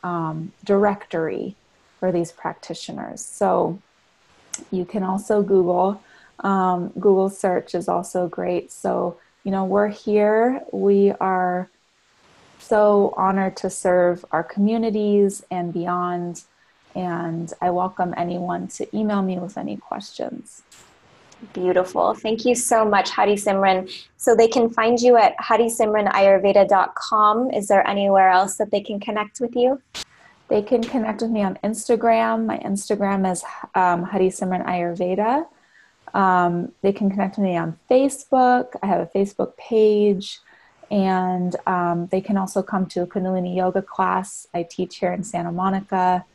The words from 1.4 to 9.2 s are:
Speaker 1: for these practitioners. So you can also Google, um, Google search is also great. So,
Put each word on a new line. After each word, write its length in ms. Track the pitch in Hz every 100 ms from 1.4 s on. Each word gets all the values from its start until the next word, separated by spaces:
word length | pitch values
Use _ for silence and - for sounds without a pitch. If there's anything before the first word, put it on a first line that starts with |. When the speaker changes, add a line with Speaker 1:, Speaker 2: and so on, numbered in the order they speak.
| - - _ _ _ _
Speaker 1:
for 140 | 185
these 180 | 175 165
practitioners. 960 | - 165 175 - - - - - -
So 540 | - - 190 185 165 185 _ _ _ _ _ _ _ - -
you 140 | 185
can 180 | 180 214
also 400 | 185 190 - 214
Google, 600 | 196 196 175 180 190 202 _ - _ -
um, 520 | 196 196 185 180 175 -
Google 300 | 202 190 190
search 440 | 196 196 180 -
is 140 | 175 185
also 400 | 175 180 185 180
great. 420 | 175 175 175 -
So, 480 | - 190 180 180 -